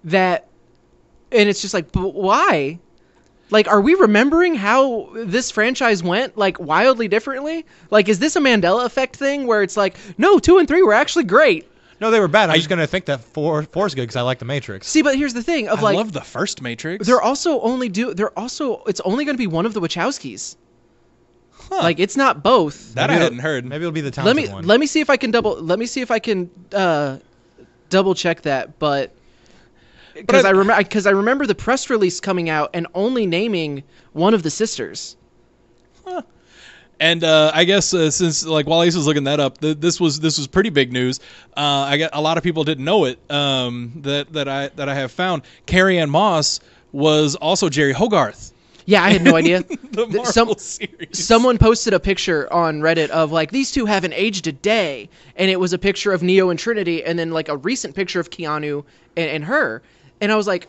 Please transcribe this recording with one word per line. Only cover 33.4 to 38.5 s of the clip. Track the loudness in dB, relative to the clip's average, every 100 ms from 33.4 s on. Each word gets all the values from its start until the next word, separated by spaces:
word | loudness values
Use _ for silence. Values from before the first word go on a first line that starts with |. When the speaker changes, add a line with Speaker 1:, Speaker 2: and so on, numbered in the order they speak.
| 0 -2 -4 -8 -12 _ _
Speaker 1:
one | 0 2
of | 2
the | 0
sisters. | -4 -4 -4 -10 -10 -16 -20 _ _ _ _ _ _ _ _ -12
Speaker 3:
Huh. | -12 -12 _ _ -20 -20 -20 _ _
And, | 0 0
uh, | 4 4 4
I | 4
guess, | 2 2 2
uh, | 0 0
since, | 2 -2 -2
like, | -2